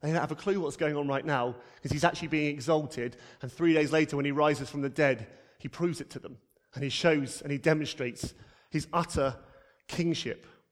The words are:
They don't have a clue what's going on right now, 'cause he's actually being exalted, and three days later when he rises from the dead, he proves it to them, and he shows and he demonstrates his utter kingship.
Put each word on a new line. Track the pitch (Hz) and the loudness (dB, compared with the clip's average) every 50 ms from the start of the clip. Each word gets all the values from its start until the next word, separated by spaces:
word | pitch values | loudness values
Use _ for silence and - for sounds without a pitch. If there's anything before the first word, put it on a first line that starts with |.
They | - 147 160 | -2 0 0
don't | 165 | 0
have | 139 143 | 0 -2
a | 151 | -4
clue | 151 - 202 196 202 | -6 -2 -2 0 0
what's | 170 147 139 | 0 -4 -2
going | - 165 151 151 | 0 0 0 0
on | 147 147 139 | 0 -2 0
right | 139 135 - | -2 -2 0
now, | 160 147 127 120 123 120 120 - - - - _ | 0 0 0 0 -2 -4 -6 -14 -20 -20 -12 _
'cause | 143 | -4
he's | 143 151 147 | -2 2 2
actually | 175 170 - 175 156 | 0 0 0 -6 -2
being | 160 156 151 147 147 | -2 0 0 0 -2
exalted, | 139 120 131 165 156 151 143 - - 120 120 120 - - - - _ - | -4 0 2 2 2 2 -2 -6 -6 -6 -6 -6 -10 -20 -20 -18 _ -14
and | 127 | -12
three | - - 170 170 160 | -6 0 4 4 6
days | 156 151 143 | 6 4 4
later | 143 160 160 147 - | 4 2 2 2 0
when | 143 139 | -2 -2
he | 143 | 0
rises | 139 143 151 151 151 139 139 123 | 2 4 4 4 4 2 -2 -8
from | - 143 | -6 -4
the | 139 139 | -4 -4
dead, | 139 - 151 139 131 117 110 - - - - _ _ _ | 0 2 4 4 4 2 -2 -14 -16 -20 -20 _ _ _
he | - | -14
proves | 131 - - 170 175 160 - | -12 -6 -2 -2 -2 -2 -2
it | 139 - | -8 -12
to | - 143 | -12 -14
them, | - 80 135 120 _ _ _ _ _ _ _ | -14 -14 -18 -18 _ _ _ _ _ _ _
and | 127 135 | -6 -6
he | 139 | -4
shows | 123 - - 175 160 151 139 127 - - - | -4 2 4 4 4 4 2 -2 -6 -10 -6
and | 139 | -6
he | 143 139 | -6 0
demonstrates | - 160 156 156 151 135 - - 131 123 120 - - - - - - - _ _ _ _ | 4 4 4 4 2 -4 -4 -4 -6 -6 -6 -6 -10 -10 -10 -12 -20 -20 _ _ _ _
his | - 156 139 - - | -4 -4 -4 0 0
utter | 170 170 - - 160 139 135 127 - - - - - _ _ _ _ _ _ | -2 -2 0 0 0 0 0 -2 -4 -16 -20 -20 -20 _ _ _ _ _ _
kingship. | - - 170 170 165 - - 123 - - - - - _ _ _ | -4 -2 0 0 0 -2 -4 -6 -8 -8 -12 -20 -20 _ _ _